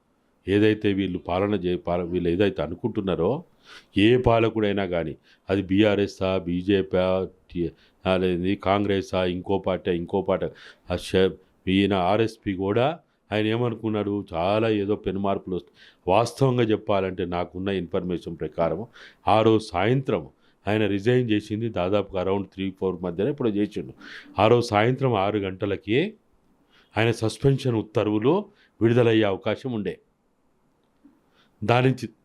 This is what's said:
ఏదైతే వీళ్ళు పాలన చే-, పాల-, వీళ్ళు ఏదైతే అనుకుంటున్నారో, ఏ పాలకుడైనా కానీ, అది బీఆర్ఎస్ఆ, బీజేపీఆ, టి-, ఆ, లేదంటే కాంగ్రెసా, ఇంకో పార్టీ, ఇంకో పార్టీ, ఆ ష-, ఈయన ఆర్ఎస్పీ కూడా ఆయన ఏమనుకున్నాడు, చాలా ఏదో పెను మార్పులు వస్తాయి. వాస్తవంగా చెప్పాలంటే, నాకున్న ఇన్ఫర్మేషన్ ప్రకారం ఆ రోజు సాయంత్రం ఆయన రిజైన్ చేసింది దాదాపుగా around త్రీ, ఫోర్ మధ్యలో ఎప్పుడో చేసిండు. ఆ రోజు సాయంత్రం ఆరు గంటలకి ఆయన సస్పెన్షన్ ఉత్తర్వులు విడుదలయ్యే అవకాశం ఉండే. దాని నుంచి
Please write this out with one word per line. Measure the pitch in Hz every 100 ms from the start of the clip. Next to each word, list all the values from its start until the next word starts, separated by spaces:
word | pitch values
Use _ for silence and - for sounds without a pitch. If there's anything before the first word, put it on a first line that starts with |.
| _ _ _ _ -
ఏదైతే | 101 107 107 104
వీళ్ళు | 98 95 87
పాలన | 80 90 101
చే-, | 104 90 87 -
పాల-, | 87
వీళ్ళు | 87 90 87
ఏదైతే | 87 101 87
అనుకుంటున్నారో, | 76 85 117 107 95 82 85 147 - _ - - _ -
ఏ | 107 123
పాలకుడైనా | 120 117 113 110 104 101 98
కానీ, | 87 78 69 _ _ -
అది | 98
బీఆర్ఎస్ఆ, | 92 95 107 101 98 - 95 95
బీజేపీఆ, | 87 90 90 98 92 92 92 92 90
టి-, | - _ 87 82 - _ _ 95
ఆ, | 92
లేదంటే | 92 87 90 101
కాంగ్రెసా, | 92 101 101 98 92 95 92
ఇంకో | 90 90 95
పార్టీ, | - 90 101
ఇంకో | 87 85 101
పార్టీ, | 90 92 85 - - - -
ఆ | 90
ష-, | - 95 95 - _ _ -
ఈయన | 95 98
ఆర్ఎస్పీ | 98 90 107 110 - 104
కూడా | 90 95 107 135 170 _ _ _
ఆయన | 104 107
ఏమనుకున్నాడు, | 113 123 110 110 107 101 101 95
చాలా | 82 92 107 113
ఏదో | 107 98 104
పెను | 98 95
మార్పులు | 98 98 - 87
వస్తాయి. | - _ - _ - 98
వాస్తవంగా | 120 - 135 123
చెప్పాలంటే, | 113 101 110 101 95 92 87
నాకున్న | 87 87 92 98
ఇన్ఫర్మేషన్ | 95 85 95 87 85 90 82
ప్రకారం | 78 - 82 80 117 - - _ -
ఆ | 107
రోజు | 113 110 -
సాయంత్రం | 87 104 131 131 101 71 _ _ _ -
ఆయన | 107 104
రిజైన్ | 101 104 123 123
చేసింది | 104 - 107 117
దాదాపుగా | 95 90 101 95 92
around | 90 101 92
త్రీ, | - 95 90
ఫోర్ | 95 90
మధ్యలో | 90 85 113
ఎప్పుడో | 143 120
చేసిండు. | 101 104 98 65 - - - - -
ఆ | 110
రోజు | 120 113
సాయంత్రం | 104 113 127 131
ఆరు | 110 98 104
గంటలకి | 98 92 101 95 - 123 196 - _ _ _ _ _ _ _ 104
ఆయన | 113
సస్పెన్షన్ | 110 110 - 139 135 131 110
ఉత్తర్వులు | 101 120 104 107 117 185 202 _ _ _
విడుదలయ్యే | 113 120 117 110
అవకాశం | 104 95 113 101 135
ఉండే. | 113 92 78 _ _ _ _ _ _ _ _ _ _ _ _ _ _ _ _
దాని | 101 120 131
నుంచి | 127 110 -